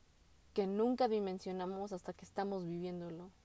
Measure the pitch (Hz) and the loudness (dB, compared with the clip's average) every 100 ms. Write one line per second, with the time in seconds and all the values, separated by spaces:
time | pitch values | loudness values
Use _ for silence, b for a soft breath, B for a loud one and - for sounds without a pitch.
0 | - - - - - - 196 202 233 254 | -20 -20 -20 -20 -4 0 2 4 4 6
1 | 247 214 196 185 - 185 180 190 202 185 | 4 4 2 -2 -4 -2 -2 -2 -4 -6
2 | - 175 175 - 196 196 175 170 180 180 | -6 -10 -8 -4 -2 -2 -2 -4 -4 -4
3 | 170 165 180 - | -6 -8 -12 -18